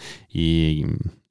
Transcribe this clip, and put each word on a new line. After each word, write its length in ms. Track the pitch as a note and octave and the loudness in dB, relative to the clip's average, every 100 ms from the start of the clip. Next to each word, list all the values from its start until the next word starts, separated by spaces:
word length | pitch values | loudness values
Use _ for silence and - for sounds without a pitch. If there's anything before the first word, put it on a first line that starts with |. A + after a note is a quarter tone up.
| - - - | -16 -20 -8
i 560 | - E2 E2 D#2+ D2+ - - - - _ | -2 2 4 2 2 -2 -4 -6 -10 _